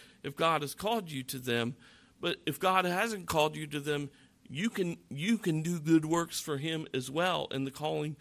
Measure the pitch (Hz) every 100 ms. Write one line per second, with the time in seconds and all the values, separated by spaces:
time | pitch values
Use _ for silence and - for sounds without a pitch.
0 | - - - - 165 156 139 - 202 233
1 | 170 139 127 135 127 117 117 - - -
2 | - - 175 - - 139 185 190 180 180
3 | 226 208 170 160 151 151 151 147 143 147
4 | 139 - - _ - 135 226 - 175 160
5 | - 139 185 226 180 156 160 175 151 160
6 | 156 170 165 - - 139 160 160 156 135
7 | 131 147 180 160 - 135 135 131 156 156
8 | 151 147